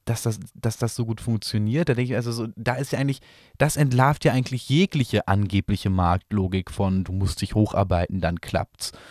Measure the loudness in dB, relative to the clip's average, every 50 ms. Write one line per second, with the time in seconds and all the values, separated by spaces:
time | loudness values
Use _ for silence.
0 | _ -6 -4 -2 -2 -4 -4 -4 -8 -16 -8 -6 -4 -4 -2 -2 -4 -4 -2 -4
1 | -4 -4 -6 -4 -2 -2 -2 -2 -2 -2 -2 -2 0 0 0 0 2 2 0 0
2 | 0 -2 -2 -2 -2 -4 -4 -4 -6 -8 -8 -6 -4 -4 -4 -2 -4 -4 -2 -2
3 | -2 -2 -2 -4 -10 -20 -20 -20 -20 _ -2 0 0 2 2 2 2 4 4 6
4 | 6 4 4 2 2 2 2 2 0 -2 -4 -6 -2 2 2 4 4 4 2 0
5 | 0 2 0 0 2 2 2 2 2 2 0 0 0 0 0 0 0 0 2 2
6 | 2 2 2 0 -2 -2 -2 -2 0 0 -2 -4 -4 -4 -4 -2 0 0 0 0
7 | -2 -2 -2 -2 -2 -2 -2 -4 -6 -2 2 2 2 2 2 0 0 2 2 0
8 | 0 -2 -2 -2 -2 -2 -2 -4 -4 -4 -4 -4 -4 -4 _ -12 -14 -14 -14 -16
9 | -20 -20